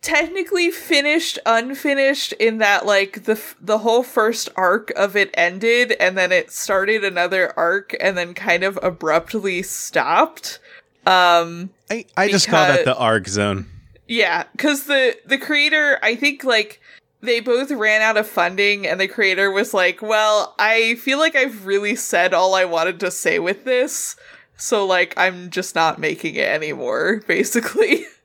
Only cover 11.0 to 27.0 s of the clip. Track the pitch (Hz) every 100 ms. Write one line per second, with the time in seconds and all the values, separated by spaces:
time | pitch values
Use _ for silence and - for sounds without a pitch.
11 | - 185 180 170 170 170 185 _ _ 220
12 | - - 196 202 - 170 185 180 143 127
13 | 120 113 92 101 104 98 95 - - -
14 | _ 233 190 165 - - 294 285 285 277
15 | 254 - - 269 277 294 294 311 294 277
16 | 214 233 285 277 262 226 214 - _ -
17 | _ _ 220 233 226 240 269 277 214 214
18 | 220 214 214 - 175 190 202 202 185 175
19 | 190 190 196 185 196 196 233 202 185 180
20 | 214 214 214 214 - - 208 226 226 233
21 | 269 269 320 302 262 220 190 196 208 202
22 | - 185 180 180 185 190 185 165 170 170
23 | 190 180 214 175 170 196 262 247 277 -
24 | - - - - _ _ - 220 196 180
25 | 180 - 185 180 180 180 185 170 165 156
26 | 156 165 165 - 143 147 151 135 123 117